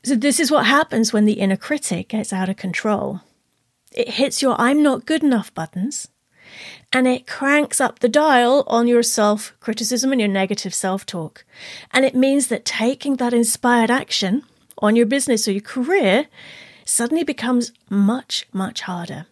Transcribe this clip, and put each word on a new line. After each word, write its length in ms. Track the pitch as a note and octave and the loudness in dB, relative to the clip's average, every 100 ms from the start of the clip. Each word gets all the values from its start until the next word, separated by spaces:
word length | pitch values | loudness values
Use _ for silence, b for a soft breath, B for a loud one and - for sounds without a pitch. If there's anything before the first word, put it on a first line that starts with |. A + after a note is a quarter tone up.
So 120 | A#3 C4 | 0 0
this 240 | C#4 C#4 | 2 0
is 100 | D4 | 2
what 160 | D4 A3 | 2 2
happens 460 | C#4 D#4 A#3+ A3 | 2 2 0 0
when 140 | G#3+ G#3+ | 2 2
the 80 | |
inner 240 | G#3+ G3 F#3+ | 2 0 -2
critic 500 | - D4+ - F3+ F#3+ | -2 -6 -4 -6 -4
gets 240 | A3 - | -6 -4
out 160 | F#3+ F#3 | -4 -4
of 80 | G3 | -4
control. 640 | F#3+ E3 G#3+ G#3 - F#3 _ _ _ _ _ _ _ | -6 -4 -2 -2 -4 -8 _ _ _ _ _ _ _
It 200 | - A#3+ | -6 -4
hits 300 | - C4+ - | 0 -2 0
your 140 | C4+ - | -2 2
"I'm 240 | A#3+ C#4+ | 2 4
not 240 | D4 C4 - | 2 2 -2
good 180 | D#4 | 0
enough" 300 | D4+ A#3+ - | 2 2 -2
buttons, 540 | - D#3+ - G#3+ D4 - _ _ B B B B B B | -8 -8 -4 -6 -6 -12 _ _ B B B B B B
and 140 | B3+ B3+ | 0 2
it 200 | B3+ - | 0 -4
cranks 540 | - C4+ D4 D4 - | -6 0 2 2 0
up 180 | C4 - | -2 0
the 80 | B3 | 2
dial 560 | C4+ D#4 C4 A#3+ C#4 - | 4 4 4 6 4 2
on 200 | A3+ A#3+ | 2 4
your 160 | A#3+ | 4
self-criticism 1080 | A#3 - G#3 G#3 - _ - A3 A#3 B3 C4 | 2 2 2 2 -4 _ -8 -6 -4 -2 0
and 80 | C4+ | 2
your 80 | G#3 | 0
negative 440 | G3 F#3+ G3+ F#3 | 0 -2 -4 -6
self-talk. 680 | - F#3+ F#3+ - F#3 D#3 - _ B B B B | -6 -4 -4 -6 -10 -10 -14 _ B B B B
And 140 | B3+ C4+ | 0 2
it 100 | B3+ | 2
means 320 | C4+ C#4 C4 | 2 2 0
that 160 | A#3 | -4
taking 540 | - - A3+ C#4 C#4+ C4 | -4 -2 -2 -2 -4 -2
that 160 | A#3+ | 0
inspired 580 | A#3+ A#3 - - A#3+ A3+ | 0 0 0 2 2 4
action 520 | B3 - - G3 A3+ - _ _ - | 0 -2 -4 0 -2 -4 _ _ -2
on 180 | G#3 A3+ | 2 2
your 100 | A#3 | 2
business 420 | C#4 C4+ A3+ A3 | 0 0 0 0
or 40 | |
your 100 | G3 | -4
career 680 | G3+ - B3 F#4+ B3 G#3+ G3+ B B B B B B | -6 -6 0 2 4 2 0 B B B B B B
suddenly 380 | - A#3 D#4 | -2 0 -2
becomes 500 | E4 C#4 A#3 B3 A#3 _ _ | -2 -4 0 0 -2 _ _
much, 580 | G3+ G3+ B3 - - - | 0 2 0 -4 -10 -8
much 280 | F#3+ F#3 - | -8 -8 -8
harder. 460 | - F3+ E3+ C3+ D#3+ | -10 -10 -10 -14 -16